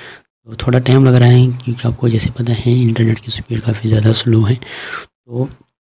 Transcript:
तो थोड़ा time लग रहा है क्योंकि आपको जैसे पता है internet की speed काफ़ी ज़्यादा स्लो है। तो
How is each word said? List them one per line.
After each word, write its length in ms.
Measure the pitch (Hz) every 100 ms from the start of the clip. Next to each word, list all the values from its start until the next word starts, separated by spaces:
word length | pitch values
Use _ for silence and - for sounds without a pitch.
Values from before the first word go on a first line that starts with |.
| - - _ _ 117
तो 100 | 113
थोड़ा 240 | - 123
time 260 | 127 131 131
लग 100 | 123
रहा 140 | 123
है 180 | 123 127
क्योंकि 400 | 123 - 120 120
आपको 220 | - 120
जैसे 200 | 113 101
पता 240 | 117 117
है 280 | 110 120 123
internet 380 | 120 113 113 110
की 120 | -
speed 280 | 110 - 113
काफ़ी 300 | 113 107 110
ज़्यादा 220 | 110 110
स्लो 300 | 113 120 113
है। 140 | 107 123 - - - - - _ _
तो 240 | 120 135 - _ _ _